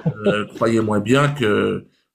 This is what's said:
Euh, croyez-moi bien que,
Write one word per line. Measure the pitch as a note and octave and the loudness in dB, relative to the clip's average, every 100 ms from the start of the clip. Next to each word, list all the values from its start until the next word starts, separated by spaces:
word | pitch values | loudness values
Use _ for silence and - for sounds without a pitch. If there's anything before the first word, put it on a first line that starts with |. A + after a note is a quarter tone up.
| D#3+ G#2+ G#2 | -2 -2 -2
Euh, | G#2 G2+ - | -2 -4 -2
croyez-moi | A#2 A2+ G#2+ G#2 | 0 2 2 0
bien | G#2 C3 D3 | 2 2 2
que, | C#3+ G#2+ G2+ G2+ G2 - _ _ | 0 0 2 0 -4 -10 _ _